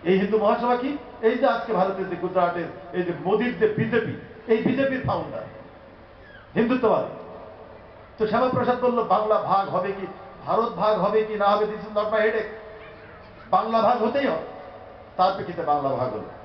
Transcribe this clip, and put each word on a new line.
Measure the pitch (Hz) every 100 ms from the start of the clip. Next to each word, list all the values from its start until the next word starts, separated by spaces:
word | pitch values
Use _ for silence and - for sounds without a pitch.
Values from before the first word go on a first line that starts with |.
এই | 165 190
হিন্দু | 196 214
মহাসভা | 208 226 247 247
কি? | 277 285 - -
এই | 226 254
যে | 269
আজকে | - -
ভারতের | 190 196 190 180
যে | 165
গুজরাটের | 175 185 170 175 160 - -
এই | 185
যে | 175 147 170
মোদির | 214 240 -
যে | -
বিজেপি, | - 226 233 - - - - -
এই | 226
বিজেপির | 269 254 269 254 -
ফাউন্ডার, | 180 156 - - - - - - - - - - - - -
হিন্দুত্ববাদী। | 233 254 220 165 - - - - - - - - - - - -
তো | 214
শ্যামাপ্রসাদ | 233 254 247 247 247
বলল, | 247 240
"বাংলা | 214 214 214 208
ভাগ | 147 196 196
হবে | 175 196
কি, | 196 185 - - - 147
ভারত | 196 233
ভাগ | 170 214 208
হবে | 196 220
কি | 214 208
না | 202
হবে, | 208 214
this | -
is | - 208
not | 214
my | 214
headache। | 214 220 - - - - - - - - - - -
বাংলা | 185 226 226
ভাগ | 208 247
হতেই | 226 277 262
হবে।" | - - - - - - - - -
তার | 190
প্রেক্ষিতে | 196 175 165
বাংলা | 151 147 135
ভাগ | 127 120
হলো। | 104 87 -